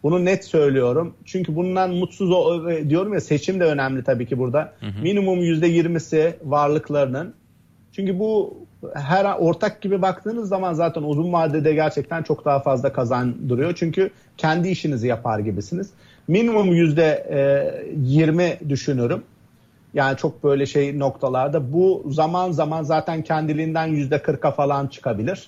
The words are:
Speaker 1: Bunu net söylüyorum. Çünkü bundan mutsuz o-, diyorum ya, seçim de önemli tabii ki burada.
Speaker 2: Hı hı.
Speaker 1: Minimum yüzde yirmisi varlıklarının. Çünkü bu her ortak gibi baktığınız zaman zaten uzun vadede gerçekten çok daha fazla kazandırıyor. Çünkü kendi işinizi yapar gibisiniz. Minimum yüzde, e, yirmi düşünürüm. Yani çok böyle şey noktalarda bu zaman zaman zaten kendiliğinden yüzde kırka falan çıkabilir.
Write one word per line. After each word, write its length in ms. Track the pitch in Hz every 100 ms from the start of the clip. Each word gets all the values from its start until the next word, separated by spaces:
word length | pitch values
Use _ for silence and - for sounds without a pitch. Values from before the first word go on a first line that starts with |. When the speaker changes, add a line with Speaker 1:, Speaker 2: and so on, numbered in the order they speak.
Speaker 1:
Bunu 220 | 147 180
net 200 | 180 185
söylüyorum. 680 | - 165 147 135 123 135 170 -
Çünkü 320 | - 190 165 156
bundan 340 | 180 185 185
mutsuz 400 | 180 180 - 190
o-, 380 | 180 165 170 165 160 143
diyorum 260 | 156 202
ya, 60 | 190
seçim 400 | - 151 - 190
de 40 |
önemli 400 | 170 143 131 131
tabii 220 | 123 120 120
ki 120 | 123
burada. 340 | 127 139 156 -
Speaker 2:
Hı 60 | 107
hı. 160 | 98
Speaker 1:
Minimum 380 | 160 202 190 180
yüzde 260 | 170 160 170
yirmisi 720 | 170 165 165 - 156 165 165
varlıklarının. 920 | 143 147 147 151 - 147 135 131 185 - _ _ _ _ _
Çünkü 260 | - 196 180
bu 400 | 214 214 - - - _ -
her 440 | 151 135 185 202 190
ortak 440 | 165 170 214 208
gibi 200 | 196 196
baktığınız 460 | 190 185 214 233 208
zaman 260 | 190 185
zaten 280 | 156 170 165
uzun 300 | 147 147 175
vadede 420 | 170 160 156 151
gerçekten 480 | 151 156 151 - 165
çok 220 | 160 151
daha 160 | 147 139
fazla 320 | 143 131 135
kazandırıyor. 840 | 139 117 123 123 120 139 123 160
Çünkü 360 | 170 165 170 190 - _ -
kendi 320 | 156 165 175
işinizi 380 | 180 156 131 123
yapar 320 | 117 120 110
gibisiniz. 520 | 107 98 101 175 202 _ - - -
Minimum 440 | 185 233 220 190
yüzde, 540 | 170 165 151 160 147 -
e, 80 | 143 139 139 147 127 156 156
yirmi 600 | 127 147 160 160 175 - 151
düşünürüm. 540 | 139 - 131 120 185 - _ _ _ _ _ _
Yani 220 | - 135 135
çok 280 | 160 -
böyle 220 | 147 139 139
şey 320 | 147 139 143
noktalarda 720 | 139 - 135 127 143 156 127
bu 320 | 160 185 180 151
zaman 420 | 135 156 175 185
zaman 320 | 160 151 160
zaten 400 | 151 160 156 160
kendiliğinden 640 | 156 160 156 151 160 160 160
yüzde 360 | 151 135 147
kırka 280 | - 143 151
falan 360 | 139 143 139 139
çıkabilir. 600 | - 131 104 117 190